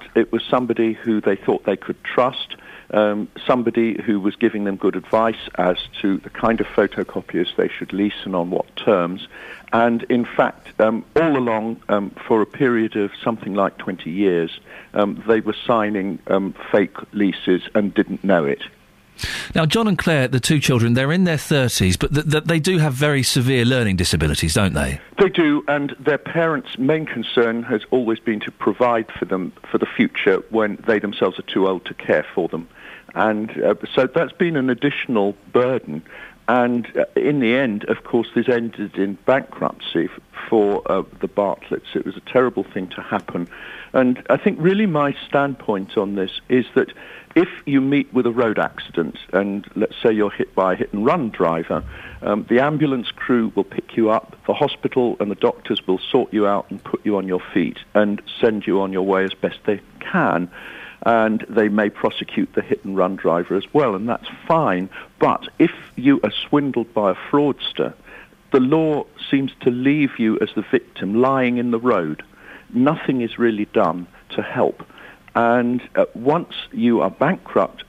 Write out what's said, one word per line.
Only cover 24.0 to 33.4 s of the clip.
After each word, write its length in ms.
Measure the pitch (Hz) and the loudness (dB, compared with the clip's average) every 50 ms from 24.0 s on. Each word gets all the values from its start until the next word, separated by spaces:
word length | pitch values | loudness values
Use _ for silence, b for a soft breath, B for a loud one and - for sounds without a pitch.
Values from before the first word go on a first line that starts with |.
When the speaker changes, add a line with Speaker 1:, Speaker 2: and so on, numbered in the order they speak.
| 90 - - 80 78 76 71 - - 80 - | 0 0 2 0 2 0 0 0 0 0 2
Speaker 2:
don't 200 | 110 101 92 - | 2 2 2 0
they? 260 | 71 71 65 69 - - - - | 0 -2 -2 -4 -8 -10 -6 0
Speaker 1:
They 120 | - 196 190 | 2 2 2
do, 340 | 190 175 165 151 147 147 - - | 4 2 2 4 2 0 0 0
and 260 | 143 147 143 135 131 | -2 -2 -2 -4 -6
their 200 | - 135 147 143 | -2 0 0 0
parents' 600 | 131 - - - 165 165 165 156 135 - - - | 0 -2 -4 0 0 2 2 0 -2 -4 -8 -6
main 280 | 113 131 135 156 160 156 | -2 2 2 2 2 0
concern 580 | - - 120 107 - - 127 120 113 113 117 117 | -4 -6 -8 -6 0 2 2 2 2 2 -2 -2
has 180 | 117 123 107 - - | -2 -2 -2 -2 0
always 280 | - 131 120 110 113 - | 0 0 2 0 -2 -2
been 220 | - 120 110 104 | -2 -2 -2 -2
to 100 | - 113 | -4 -10
provide 580 | - - - 117 98 - 123 120 120 113 110 - - | -8 -2 -2 0 2 2 2 2 2 0 -2 -4 -6
for 100 | - - | -8 -4
them 300 | - 95 92 87 - - - - - | -4 -2 -4 -4 -6 -8 -12 -12 -4
for 60 | - | -2
the 80 | - - | -2 -2
future 580 | - - - 123 - - - - 104 95 90 - - | -2 0 0 0 0 0 0 2 2 2 2 0 -2
when 340 | 107 110 107 104 95 - - | -2 0 0 0 -2 -4 0
they 140 | 117 113 104 | 2 2 2
themselves 400 | 101 104 101 - 113 95 - - | 2 -2 -2 0 0 0 -2 -4
are 40 | - | -10
too 220 | - - 104 95 | -4 0 2 2
old 180 | 95 95 87 - | 2 0 -2 -6
to 80 | - - | -10 -14
care 320 | - - - - 78 76 - - | -8 -2 0 0 0 0 -2 -4
for 140 | 98 85 82 | -4 -4 -2
them. 180 | - 78 85 - B B B B B B B B - | -4 -6 -8 -10 B B B B B B B B -2
And, 360 | - 101 110 107 107 | 0 2 2 2 0